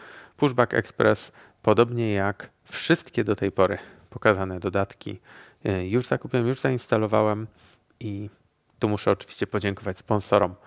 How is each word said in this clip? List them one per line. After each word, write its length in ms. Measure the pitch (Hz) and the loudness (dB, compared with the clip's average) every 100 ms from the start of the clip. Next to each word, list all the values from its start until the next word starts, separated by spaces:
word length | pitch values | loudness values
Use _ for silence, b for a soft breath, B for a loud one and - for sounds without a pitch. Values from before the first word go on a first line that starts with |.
| B B B B | B B B B
Pushback 360 | 143 123 117 | 0 2 2
Express, 580 | 120 - - 110 107 - - B B | 0 -2 2 2 2 -2 -20 B B
podobnie 520 | - 104 120 120 113 | 2 4 4 2 0
jak 360 | 101 98 101 - _ | 0 0 -2 -10 _
wszystkie 600 | - - - 175 - - | -14 -4 0 0 -2 -4
do 120 | 107 101 | -2 0
tej 160 | 101 | -2
pory 260 | - 92 98 B B B | 2 2 0 B B B
pokazane 500 | - 110 98 95 92 | -2 2 2 0 -6
dodatki. 600 | 95 98 98 - - 98 B B B B - | -4 -2 -4 -6 -14 -14 B B B B -4
E, 220 | 95 92 | -4 -2
już 180 | 113 120 | -2 -2
zakupiłem, 420 | - - 127 117 | -4 -2 -2 0
już 120 | 135 | 0
zainstalowałem 880 | 139 127 - 113 110 107 107 107 110 b b b _ - | -2 -2 0 0 2 2 2 0 -6 b b b _ -14
i 300 | 110 101 104 _ _ _ _ - | -10 -10 -12 _ _ _ _ -4
tu 100 | 110 | -2
muszę 220 | 104 - | 0 0
oczywiście 360 | 98 - - 107 | 0 -2 -8 -4
podziękować 500 | 107 101 98 101 92 | -2 -4 -4 -6 -8
sponsorom 580 | - 107 - 104 92 95 | -2 -2 2 2 2 -4